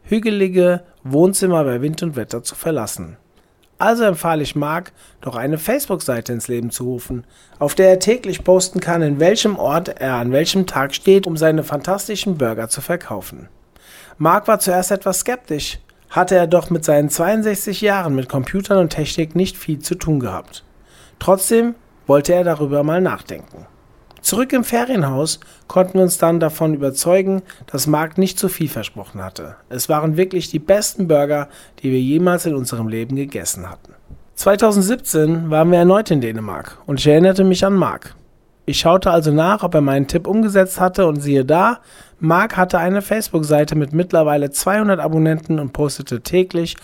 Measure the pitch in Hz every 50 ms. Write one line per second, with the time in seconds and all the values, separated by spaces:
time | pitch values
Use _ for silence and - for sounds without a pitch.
0 | _ - 208 226 214 226 208 202 190 190 185 185 180 180 175 175 - _ _ _
1 | - 131 135 151 175 190 190 - 196 185 175 160 147 135 127 120 135 151 156 156
2 | 180 165 147 123 104 - - 120 - - - - - 170 160 127 110 - - -
3 | 87 80 117 - _ _ _ _ _ _ _ _ _ _ _ - - 214 233 240
4 | 226 208 175 156 - 165 160 156 143 - - 151 143 147 156 175 180 - _ _
5 | - _ _ _ - 139 120 117 120 143 156 156 - - 240 285 - - 196 156
6 | - - 123 117 - - 120 117 - - 120 120 117 117 - - 123 123 127 123
7 | - - 131 120 - _ _ _ _ _ - - 147 143 - - 190 190 185 185
8 | - 202 233 247 - 196 170 - - - 185 185 185 - - 185 - 170 170 170
9 | 160 147 147 139 160 180 220 226 - 214 196 - 98 131 143 165 180 - - -
10 | 131 135 127 120 120 123 127 143 165 - - 190 185 - - 135 135 139 - -
11 | - 190 190 196 190 175 165 156 160 160 156 156 143 - 151 143 - 175 196 208
12 | - - 214 190 - 202 180 151 131 113 113 110 113 113 - 139 - - 175 170
13 | - - 113 95 - - - 65 - - - _ _ _ _ _ _ - - -
14 | - - - - 151 160 180 208 208 - 220 196 - 190 180 185 180 - 208 196
15 | - 196 185 - - - 247 247 _ - 156 143 - - - - - _ _ _
16 | _ - - 170 180 180 196 180 170 160 175 175 165 - 175 156 156 - 147 147
17 | 147 151 - - 170 185 214 220 214 214 202 196 - 214 185 - 208 208 196 196
18 | 180 160 135 135 127 - - 135 127 - - 196 196 - 202 190 175 156 - -
19 | 151 - - - 160 156 - 175 190 185 - - - - 151 139 - - 175 185
20 | - 165 156 135 123 98 92 82 - - - - _ _ _ _ _ _ _ -
21 | - - _ - - - 196 190 196 - 226 226 233 240 233 _ _ _ _ _
22 | - - 139 147 - 170 175 180 180 170 160 147 151 139 143 147 143 151 160 180
23 | 190 156 107 - - - 87 71 67 - - - 90 - _ _ _ _ _ _
24 | _ _ - - - - 190 220 262 262 277 254 226 - 233 233 240 247 262 202
25 | 151 135 135 131 156 156 - - - - - _ _ - - 175 151 185 - 185
26 | 185 180 180 - 165 165 170 170 165 151 160 - 165 156 156 139 143 135 135 -
27 | - 170 180 196 190 190 190 190 185 - - - - - - 135 123 151 151 151
28 | 160 156 - 185 190 185 180 - - 185 - - 165 135 - 123 107 - - 107
29 | 98 - - 98 92 95 - - 78 78 - _ _ - 123 127 - - 151 151
30 | 156 160 151 160 190 190 190 175 160 - - 151 151 - 196 208 208 - - -
31 | 190 165 151 143 143 143 151 147 143 - - - - - _ - - 135 131 127
32 | 127 131 147 165 180 180 175 170 - 170 147 135 127 - - 117 113 110 110 113
33 | 117 123 135 139 139 139 - 101 82 - - 95 90 90 - - - - - -
34 | _ - - - - _ - - - 196 202 202 233 220 202 202 185 196 254 262
35 | - - - 156 151 156 165 165 165 156 151 156 165 175 180 175 175 180 190 214
36 | 214 - 170 139 120 113 110 110 107 101 87 73 71 - - - - - 143 131
37 | 131 151 147 160 180 190 185 190 190 190 180 180 190 196 202 190 156 110 71 -
38 | - - - - _ _ _ _ _ _ _ _ - - 139 - - 165 175 190
39 | - 202 170 170 156 156 143 151 160 185 214 214 196 170 165 151 143 139 139 139
40 | 135 - - 170 - - 196 220 226 208 202 196 190 185 - - 185 185 180 202
41 | 190 165 151 143 143 143 139 135 127 131 151 175 196 226 240 - _ _ - -
42 | - _ _ - 156 160 165 180 208 220 - 185 185 180 - 175 170 180 196 202
43 | 196 - 208 220 214 - - 160 156 147 151 147 151 147 156 156 147 139 151 165
44 | 180 180 - 165 156 151 147 147 143 139 - - - 185 196 214 214 202 190 165
45 | 151 160 160 160 160 160 160 160 156 - 160 151 143 131 - - 151 143 - -
46 | 135 - 123 117 - - 175 185 185 185 - 170 170 165 - -